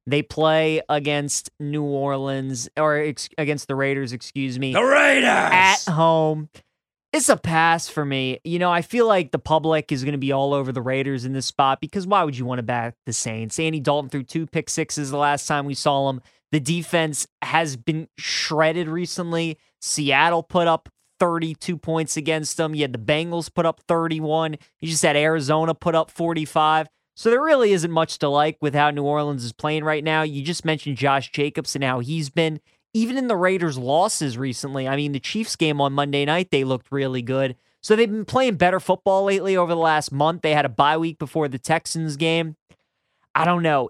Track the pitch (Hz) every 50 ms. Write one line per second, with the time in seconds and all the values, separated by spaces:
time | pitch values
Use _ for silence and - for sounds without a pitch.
0 | _ 127 135 147 156 - - 156 156 156 156 160 160 156 156 156 - - 156 147
1 | 143 147 147 147 143 143 - - - - _ _ 151 143 147 151 147 143 143 135
2 | 139 139 139 135 135 139 135 135 135 135 135 120 123 - _ - 156 156 147 147
3 | 151 151 135 - - - - - 156 143 151 143 - - 139 135 135 139 139 135
4 | 139 120 120 120 - - - 139 135 131 123 127 139 135 131 196 233 262 277 294
5 | 294 285 277 269 254 - - - 139 - 175 185 190 190 196 - - - 165 156
6 | 165 165 165 160 160 156 156 156 151 156 _ - _ _ _ _ _ _ _ _
7 | _ _ - 302 254 - 240 156 - 170 165 160 165 170 165 170 - - - 160
8 | 147 143 139 135 131 131 127 - _ 165 165 175 180 180 175 175 170 - - 240
9 | 233 226 208 190 165 135 - 147 - - 156 160 147 160 160 156 147 - 151 131
10 | 127 139 147 139 131 135 139 135 135 139 143 139 135 131 127 131 117 127 131 139
11 | 135 139 139 127 120 127 135 135 127 - - - 139 135 135 - - 151 - 202
12 | 180 185 208 196 175 151 135 123 131 120 127 123 117 110 123 120 117 117 117 _
13 | _ - 113 - - 123 110 110 113 110 - - 160 160 160 156 131 156 143 147
14 | 143 131 - 143 127 - - 165 165 147 - 165 151 - - - 160 - - -
15 | 147 135 135 147 143 143 147 139 - - 156 147 139 143 139 - - 151 143 139
16 | 135 135 135 127 - _ _ _ _ _ - 151 131 135 170 175 160 - - 170
17 | 160 156 147 - - - _ _ - - - 160 170 156 135 120 117 - 156 156
18 | 160 - _ - - - - - - - 160 151 160 160 160 175 175 156 160 175
19 | 180 165 - - 180 170 170 165 165 165 156 - _ _ _ _ - - - 156
20 | 147 139 135 135 151 170 170 170 156 - - 185 170 165 160 160 - - _ _
21 | _ _ _ _ 185 175 170 165 165 165 156 - - - 180 151 - - 160 160
22 | 160 147 - 165 147 151 160 156 151 143 - - 165 156 156 151 147 135 123 117
23 | 107 - 151 151 165 175 170 170 160 - - - 165 165 160 - _ - 175 165
24 | 165 165 160 160 156 151 151 160 160 156 156 147 - _ _ _ - 165 160 147
25 | - 160 147 147 147 156 160 160 139 131 151 156 160 160 160 - - 175 165 160
26 | 160 - - - 170 165 170 160 156 139 - 165 156 156 156 160 156 - _ _
27 | _ _ _ - - 220 233 247 294 320 311 269 240 208 196 180 156 170 165 160
28 | 160 - - - - 143 139 147 151 156 156 - 151 147 135 147 147 151 147 147
29 | 143 143 147 151 147 147 147 131 120 117 113 - - 151 151 156 151 156 156 151
30 | 147 160 156 156 156 160 147 143 135 160 175 - - 160 156 147 - 147 139 110
31 | 131 143 135 139 123 - - - 143 147 143 - 139 - - 143 139 131 131 127
32 | 123 127 160 165 151 135 - 170 165 160 156 143 - _ _ _ _ _ _ 220
33 | 226 226 254 269 262 247 220 180 180 185 185 190 170 165 139 131 123 123 139 160
34 | 185 214 - - 160 139 117 117 135 135 120 - - 139 135 139 131 131 135 143
35 | 147 147 143 131 - - - 214 220 - - - 165 156 147 147 139 139 139 139
36 | 143 143 139 143 143 143 156 175 185 - - 139 135 131 131 120 - _ 139 139
37 | 135 135 127 127 120 117 131 135 135 131 123 - _ _ _ _ - - 214 214
38 | 233 214 208 220 208 - - 262 262 254 214 139 180 180 185 185 - - 185 185
39 | _ 202 190 190 196 196 196 196 175 196 190 185 175 165 170 170 165 160 156 151
40 | 147 - 139 139 147 156 170 175 - 156 151 147 143 135 113 - 143 143 156 160
41 | 165 170 156 - 156 135 - 165 151 139 131 127 - - 160 165 - - - 165
42 | 160 156 143 139 165 165 165 165 165 160 156 - _ _ _ _ _ _ _ _
43 | _ _ _ _ _ _ _ 151 160 170 175 175 170 160 151 139 123 -